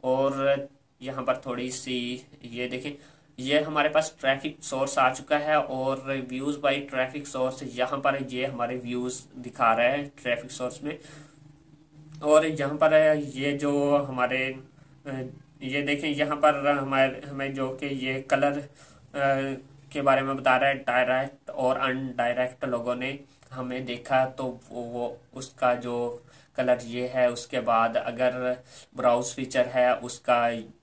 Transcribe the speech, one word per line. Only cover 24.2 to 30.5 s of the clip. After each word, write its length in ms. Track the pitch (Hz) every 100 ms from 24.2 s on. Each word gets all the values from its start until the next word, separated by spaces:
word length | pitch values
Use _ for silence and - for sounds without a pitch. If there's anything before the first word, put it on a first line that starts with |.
| 131
तो 360 | - 131 123 -
वो, 120 | 123
वो 400 | 120 120 120 - _
उसका 420 | 131 - - 127 123
जो 480 | 120 120 120 120 - - _ -
कलर 240 | 127 123 120
ये 220 | 120 123
है। 240 | 131 123
उसके 280 | 120 - 127
बाद 380 | 117 113 113 113
अगर 680 | - 117 127 127 127 127 - - - -
ब्राउज 300 | 123 120 123
फीचर 400 | - 127 131 123
है 300 | 127 123 120
उसका 540 | 123 - - 120 120